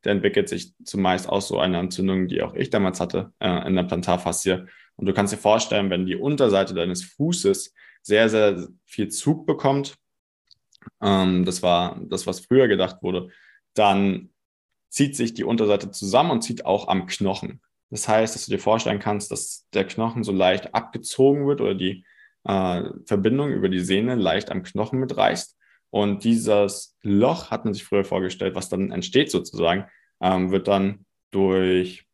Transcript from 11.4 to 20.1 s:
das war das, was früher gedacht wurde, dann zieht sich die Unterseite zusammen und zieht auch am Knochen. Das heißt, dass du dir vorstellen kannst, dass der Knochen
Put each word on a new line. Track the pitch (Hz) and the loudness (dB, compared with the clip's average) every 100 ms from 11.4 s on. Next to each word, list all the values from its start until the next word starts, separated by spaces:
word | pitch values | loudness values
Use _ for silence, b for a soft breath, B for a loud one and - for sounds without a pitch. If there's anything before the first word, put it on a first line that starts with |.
das | 90 90 | 0 0
war | 90 87 90 - | 2 2 0 -6
das, | - 95 - | -8 -6 -4
was | 92 | -8
früher | - 127 123 | 2 4 6
gedacht | 95 90 - | 4 0 -2
wurde, | - 92 90 B B B _ | -4 -4 -6 B B B _
dann | - 104 98 98 95 - _ _ _ _ _ _ | 4 4 6 2 0 -8 _ _ _ _ _ _
zieht | - 143 139 | 0 0 0
sich | 117 | -6
die | 117 | -4
Unterseite | - 117 107 101 101 | -2 0 2 2 -2
zusammen | - 98 117 170 | -10 0 2 4
und | 123 | 0
zieht | - 113 - | -4 -6 -2
auch | 101 - | -2 0
am | 95 90 | -2 -2
Knochen. | - 98 98 - - _ _ _ | -4 -2 -4 -8 -14 _ _ _
Das | 117 - | -8 2
heißt, | 110 113 | 2 2
dass | - - | -4 -6
du | |
dir | 98 | -4
vorstellen | - 113 113 101 | 0 0 0 -4
kannst, | 104 104 - | -2 -4 -6
dass | 107 - - _ | -10 -10 -12 _
der | 107 95 | -4 -4
Knochen | - 113 | -4 -4